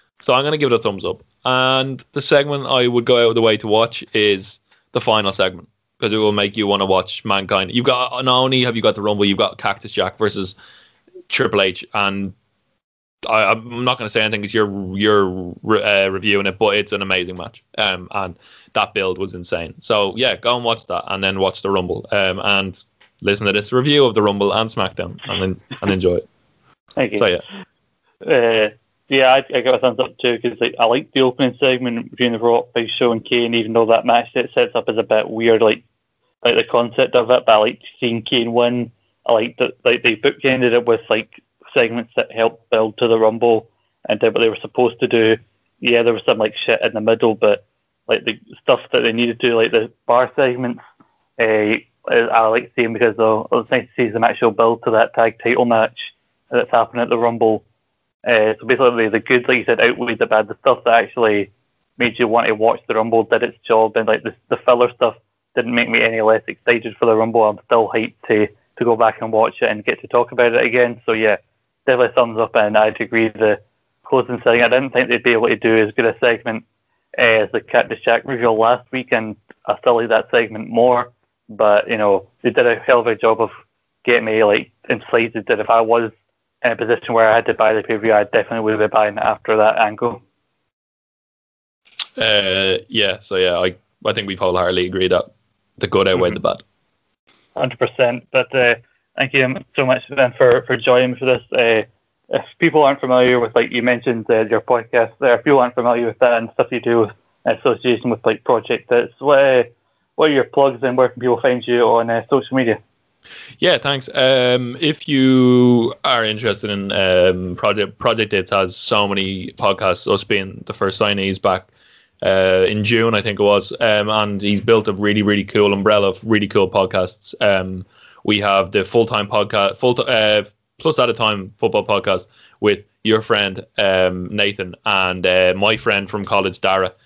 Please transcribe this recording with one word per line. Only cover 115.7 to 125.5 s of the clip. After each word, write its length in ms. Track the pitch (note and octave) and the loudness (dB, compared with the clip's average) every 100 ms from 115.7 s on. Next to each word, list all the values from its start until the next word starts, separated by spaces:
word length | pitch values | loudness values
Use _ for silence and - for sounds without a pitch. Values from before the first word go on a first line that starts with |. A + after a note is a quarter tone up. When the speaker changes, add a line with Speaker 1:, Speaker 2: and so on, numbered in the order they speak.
| A#2+ A2+ - | 4 0 -4
Speaker 1:
are 200 | C#3 A#2+ | -2 0
interested 460 | A2 A2 A#2 G2+ G#2+ | -2 -4 -4 -4 -6
in, 220 | G2+ G2 | -6 -4
um, 640 | G2 F#2+ F#2 F#2 F#2 F#2 F2 | -2 2 4 4 2 -4 -4
Project, 420 | G#2+ G#2 G2 - | -4 -2 -4 -2
Project 340 | A#2+ A2+ G#2 | -2 0 -2
Hits 180 | G2+ F2+ | -2 -2
has 260 | G2 F#2 - | -2 -2 -4
so 320 | - G#2+ G2+ | -2 0 0
many 420 | G2 F#2+ F#2+ F2 | -2 -4 -8 -12
podcasts, 580 | - G#2 G2 G2 F2 - | -4 -2 0 -2 -2 -2
us 120 | G2+ | -2
being 380 | - G2+ F#2+ A2 - | 0 -4 -4 -14 -16
the 80 | |
first 260 | - G2 - | -6 -6 -2
signees 400 | G#2 G2+ G2 F#2+ | -2 -2 -4 -2
back, 260 | G2+ F#2+ _ _ _ _ _ _ | -2 -2 _ _ _ _ _ _
uh, 420 | F#2+ F#2+ F#2+ F#2 F#2 | 0 2 4 4 2
in 160 | G#2+ | 0
June, 300 | G#2 A#2 A2+ | 0 0 2
I 60 | G#2+ | 0
think 160 | G#2+ G2+ | -2 0
it 40 | |
was, 300 | G2+ G2+ G2 - | 2 2 0 -4
um, 280 | A#2 G#2 G#2 | 0 0 0
and 320 | G#2+ G#2 G2+ | -2 -2 -4
he's 200 | G2+ G2+ | -2 -2
built 280 | A2 A2 G#2+ | 2 2 2
a 40 | |
really, 300 | G2 G#2 G#2+ | -2 0 0
really 220 | G#2 G2+ | 0 0
cool 280 | G2 | -2